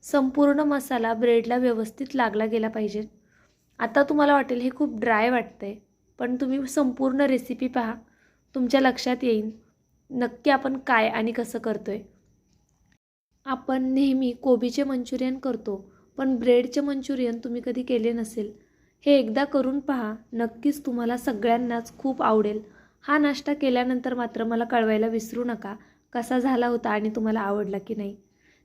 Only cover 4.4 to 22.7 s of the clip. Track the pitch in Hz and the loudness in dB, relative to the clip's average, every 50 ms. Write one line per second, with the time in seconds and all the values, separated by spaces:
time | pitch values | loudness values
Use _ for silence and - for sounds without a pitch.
4.4 | 262 262 254 240 247 262 254 - 294 285 233 214 220 233 226 208 220 247 254 240 | 4 0 -2 -2 -2 -2 -2 0 -2 -2 -2 -2 0 2 2 4 4 2 2 0
5.4 | 220 220 - - 202 196 208 202 _ _ _ _ _ _ _ - 247 240 254 247 | -2 -4 -8 -14 -12 -12 -12 -14 _ _ _ _ _ _ _ -6 -4 -4 -2 -2
6.4 | 285 254 262 277 269 262 - 311 285 254 247 - 269 269 254 277 285 269 262 240 | -2 -2 -2 -2 -4 -2 0 0 2 2 0 0 0 0 2 2 2 2 2 0
7.4 | 254 - 247 - 262 254 254 254 233 220 220 - - _ _ _ _ _ _ _ | 0 -4 -6 -4 -4 -4 -2 -2 -4 -4 -6 -8 -12 _ _ _ _ _ _ _
8.4 | _ _ - 269 247 240 262 269 269 262 247 254 - 254 247 247 269 247 226 214 | _ _ -4 -2 0 2 4 4 4 4 2 2 0 -2 -2 0 2 2 2 0
9.4 | 214 220 220 - _ _ _ _ _ _ _ _ _ - - 247 247 240 240 - | 0 -4 -8 -12 _ _ _ _ _ _ _ _ _ -8 -4 -4 -4 -4 -4 -2
10.4 | - 302 277 269 277 269 269 262 - - 247 226 220 226 - - 220 226 226 240 | 2 2 2 2 2 -2 -4 -4 -2 2 2 2 2 2 0 0 -2 -2 -2 -2
11.4 | 233 226 - 240 - 226 214 208 - 208 196 226 - - _ _ _ _ _ _ | -4 -4 -6 -6 -4 -4 -4 -4 -6 -8 -8 -8 -8 -14 _ _ _ _ _ _
12.4 | _ _ _ _ _ _ _ _ _ _ _ _ _ _ _ _ _ _ _ _ | _ _ _ _ _ _ _ _ _ _ _ _ _ _ _ _ _ _ _ _
13.4 | - 269 262 262 - - 262 262 254 262 262 269 285 277 262 262 269 247 240 - | -8 -6 -6 -4 -2 -2 0 0 0 2 2 4 4 4 4 2 2 0 -2 0
14.4 | - 269 254 226 247 240 240 285 285 269 269 254 240 240 269 254 254 254 262 269 | 2 4 4 4 4 0 0 0 0 0 -2 -4 -4 -4 -4 -4 -2 -2 -4 -4
15.4 | - 269 240 220 - 220 196 190 196 - _ _ _ _ _ - 269 262 262 233 | -4 -4 -4 -4 -6 -6 -8 -8 -10 -14 _ _ _ _ _ -4 -2 0 0 2
16.4 | 233 247 247 240 254 254 - 294 285 285 277 269 262 - 277 254 247 233 233 233 | 4 4 6 6 4 2 0 -2 -2 -2 -2 -4 -4 -4 -2 -2 -2 -2 -2 -4
17.4 | 226 247 240 240 233 254 247 254 247 247 254 233 220 233 233 233 226 220 - 233 | -6 -8 -8 -6 -6 -4 -4 -4 -2 -2 0 0 0 0 -2 -2 -4 -6 -6 -6
18.4 | 208 214 214 - _ _ _ _ _ _ _ _ - 285 285 277 240 220 220 269 | -8 -8 -8 -14 _ _ _ _ _ _ _ _ 2 6 6 6 6 4 0 0
19.4 | 285 285 302 277 262 254 262 285 269 - 277 247 226 214 220 220 - _ - 226 | 0 0 0 0 0 0 -2 -2 -2 -2 -4 -2 -2 -6 -8 -10 -12 _ -6 -4
20.4 | 233 226 226 - - 294 285 294 - 277 240 240 240 233 240 247 247 294 233 202 | -4 -4 -4 -2 -2 -2 -2 -2 -4 -6 -4 -2 -2 -2 -2 -2 -2 -4 -2 0
21.4 | 214 233 233 240 247 240 233 233 233 - - - - 269 262 262 254 233 220 214 | 2 2 2 2 0 -2 -4 -4 -6 -8 -10 -6 -4 -4 -2 0 2 4 4 4
22.4 | 208 208 208 214 214 - | 2 2 -2 -6 -8 -12